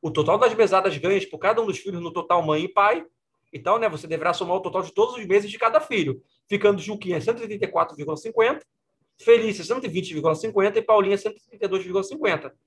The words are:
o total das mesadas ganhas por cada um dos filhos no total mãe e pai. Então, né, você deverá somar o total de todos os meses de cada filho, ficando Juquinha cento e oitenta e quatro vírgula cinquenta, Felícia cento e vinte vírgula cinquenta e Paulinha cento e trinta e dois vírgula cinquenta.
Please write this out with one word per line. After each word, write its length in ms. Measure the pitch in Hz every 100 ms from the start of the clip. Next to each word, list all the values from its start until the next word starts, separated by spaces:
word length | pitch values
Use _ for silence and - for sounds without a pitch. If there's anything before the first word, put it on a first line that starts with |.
o 80 | 160
total 280 | - 139 202
das 160 | 240
mesadas 440 | 220 214 190 190 147
ganhas 280 | 160 196 190
por 140 | -
cada 220 | 190 226
um 40 | 220
dos 140 | -
filhos 220 | 196 175
no 120 | 170
total 280 | 170 165 175
mãe 220 | 156 151
e 60 | 180
pai. 360 | - 202 254 - _ _ _ _
Então, 260 | - 175 226
né, 120 | 226
você 180 | 151 160
deverá 260 | 160 165
somar 220 | 170 180 185
o 60 |
total 200 | 180 180
de 120 | 180
todos 220 | - 233 247
os 100 | 202
meses 260 | 202 202
de 80 | -
cada 220 | 226 311
filho, 420 | 311 226 147 127 _ _ _
ficando 340 | 202 208 196
Juquinha 380 | 180 214 190 165
cento 200 | 220 233
e 20 |
oitenta 240 | 226 208 214
e 20 |
quatro 300 | - 165 147
vírgula 180 | 147 156
cinquenta, 500 | 226 226 226 302 _ _ _ _ _ _
Felícia 480 | - 233 220 202
cento 220 | 160 254 254
e 20 |
vinte 240 | 165 -
vírgula 220 | 156 160
cinquenta 460 | 156 220 202 202 214
e 20 |
Paulinha 340 | 220 220 196 202
cento 220 | 214 -
e 100 | _
trinta 180 | 214 202
e 20 |
dois 160 | 190
vírgula 200 | 180 185
cinquenta. 480 | 190 311 240 160 156 _